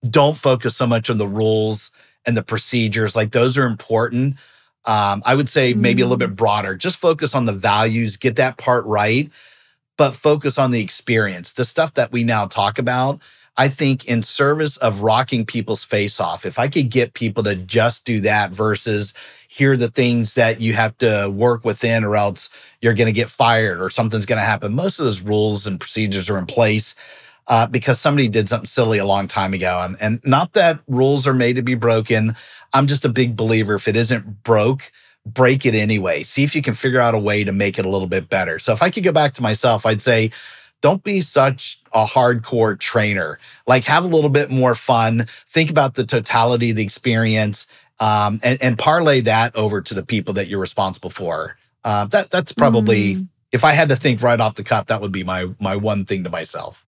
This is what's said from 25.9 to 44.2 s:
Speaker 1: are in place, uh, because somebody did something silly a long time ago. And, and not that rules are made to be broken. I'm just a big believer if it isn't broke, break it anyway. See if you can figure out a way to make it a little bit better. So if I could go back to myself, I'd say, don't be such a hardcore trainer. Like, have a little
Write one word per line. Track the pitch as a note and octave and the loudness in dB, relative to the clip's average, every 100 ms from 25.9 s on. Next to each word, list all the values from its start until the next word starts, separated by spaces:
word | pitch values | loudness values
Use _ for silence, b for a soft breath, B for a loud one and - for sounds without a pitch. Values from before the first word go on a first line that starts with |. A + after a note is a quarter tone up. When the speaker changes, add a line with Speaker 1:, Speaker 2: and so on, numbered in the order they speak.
| - G#2+ G2 F#2 | -4 -4 -4 -4
Speaker 1:
are | G2+ | -4
in | F2+ | -4
place, | - A2+ G#2+ G#2+ - B B B B - | 0 2 2 -4 -12 B B B B 0
uh, | A#2 A#2 | 2 2
because | A#2+ A#2 B2+ | -2 0 0
somebody | - C#3+ B2+ | 2 2 2
did | A2 G2+ | 0 0
something | A#2 - | -2 -4
silly | - A#2 G#2+ | -2 0 0
a | G2 | 0
long | G2 G2 | 0 -2
time | - F#2+ F#2+ | -4 -4 -2
ago. | F2+ F2+ | -2 -2
And, | F2+ G2 | -4 -6
and | G#2+ A#2 | -4 -4
not | C#3 C3+ F3 | 0 2 2
that | G#3+ E3+ D#3 - | 4 4 2 -4
rules | B2+ C3 C#3+ C3 | 0 2 2 2
are | |
made | C3 B2 B2 | 2 2 0
to | |
be | A#2+ B2+ | -2 0
broken. | A#2 A2+ A2 A2 A2 A2+ B B B | 2 0 0 0 0 -4 B B B
I'm | C3+ C#3+ | 0 2
just | C#3 - | 0 -2
a | |
big | A#2 B2 A2+ | 0 0 0
believer | A2 A2+ G#2 | 0 0 2
if | G#2 - | -2 0
it | G#2+ | 0
isn't | A#2 A#2 G2+ G#2 | 0 -2 -6 -14
broke, | - A2 G#2+ C3+ - b b b - | 2 2 4 0 -6 b b b -14
break | A2+ B2+ C3+ B2+ | 2 2 4 2
it | |
anyway. | A2 G#2+ G#2+ F#2 D#2 | 0 2 0 0 -4
See | C#2+ - | -4 -2
if | C#3+ D#3 | 0 0
you | |
can | C#3+ A2 | -4 -2
figure | C3+ B2+ | 0 2
out | A#2+ A2 | 2 2
a | |
way | G#2 G#2 | 0 0
to | G2+ | 0
make | G2 G2+ F#2+ | 0 -2 -2
it | F#2+ | -2
a | |
little | G2 F#2 | -2 -2
bit | F#2+ F2 | -4 -2
better. | F#2+ F2 D#2+ | -2 -2 -4
So | - | -2
if | A2 | 0
I | F3 | 0
could | G#3 | 2
go | F#3 | 0
back | D#3 D3 - | 2 2 0
to | |
myself, | A#2 G#2+ B2+ A2+ A2+ | -4 0 2 2 0
I'd | G#2+ | 0
say, | B2+ A#2 A2 B B B B _ | 2 2 0 B B B B _
don't | C#3+ F#3+ | 2 2
be | G#3+ G3 | -2 -2
such | D#3+ - C3+ C3 - - _ | 0 2 2 0 -8 -16 _
a | A2+ A2 | 0 2
hardcore | C3+ B2 A#2+ A2+ A#2+ A2 G2 | 2 2 2 -2 0 0 0
trainer. | - A#2 G#2 G2 D#2+ D2+ B B - | -2 0 0 -2 -4 -10 B B 2
Like, | B2+ A#2+ | 2 4
have | D3+ | 2
a | F3+ | 4
little | E3 | 2